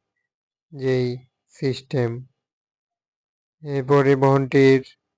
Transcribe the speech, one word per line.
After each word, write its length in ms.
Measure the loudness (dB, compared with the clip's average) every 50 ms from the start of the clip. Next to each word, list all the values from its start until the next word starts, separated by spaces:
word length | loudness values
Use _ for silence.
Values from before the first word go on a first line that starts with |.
| _ _ _ _ _ _ _ _ _ _ _ _ _ _
যেই 340 | -18 -8 -6 -4 -2 -2 -4 -4 -8 -10 -16 _ _ _ _ _ _
সিস্টেম। 560 | -8 -6 -6 -6 -8 -10 _ -4 -4 -4 -4 -6 -12 -16 _ _ _ _ _ _ _ _ _ _ _ _ _ _ _ _ _ _ _ _ _ _ _ _ _ _ _
এই 180 | -12 -8 -8 -6
পরিবহনটির 1000 | -2 2 2 2 4 2 2 2 2 2 2 2 0 0 2 4 4 4 4 2 0 -8 _ _ _ _ _